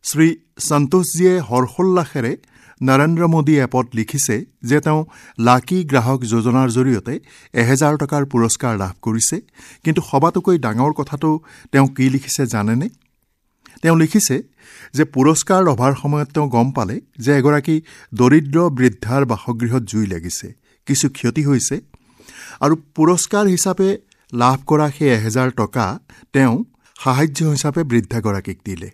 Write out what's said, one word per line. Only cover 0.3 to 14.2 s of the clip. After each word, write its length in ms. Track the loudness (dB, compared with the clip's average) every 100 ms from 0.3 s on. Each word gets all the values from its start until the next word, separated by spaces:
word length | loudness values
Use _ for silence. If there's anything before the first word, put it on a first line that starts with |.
| 2 _ -12
সন্তোষজীয়ে 720 | -2 0 2 2 0 2 2 2
হৰ্ষোল্লাসেৰে 920 | 0 0 0 0 0 0 -2 -4 -4 -6 _ _ _ _
নৰেন্দ্ৰ 440 | 2 4 4 2 2
মোদী 280 | 2 2 2
এপত 260 | 2 -2 -2
লিখিছে 420 | -4 -4 -4 -4 -4 -6 _
যে 140 | -2 0
তেওঁ 220 | 2 -2 -2 -14 -20 -2
লাকি 380 | 2 2 2 -4
গ্ৰাহক 360 | 2 0 2 -2
যোজনাৰ 460 | 0 0 2 2 0
জৰিয়তে 440 | 0 0 0 -4 -12 _ -20 -8
এহেজাৰ 400 | -2 2 2 2 0
টকাৰ 260 | -2 -2 -2
পুৰস্কাৰ 480 | 0 0 -2 -4 -4
লাভ 160 | -6 -6
কৰিছে। 360 | -4 -2 -2 -4 -10 _ -20 -8
কিন্তু 200 | -2 -2
সবাতোকৈ 560 | 0 0 2 0 0 0
ডাঙৰ 340 | 0 0 0
কথাটো 360 | -2 -8 -4 -2 -2 -6 -20 -2
তেওঁ 160 | 2 2
কি 180 | 2 0
লিখিছে 340 | 0 -4 -4 -2
জানেনে? 420 | -2 0 -2 -4 _ _ _ _ _ _ _ _ -4
তেওঁ 160 | 2 2
লিখিছে 380 | 4 2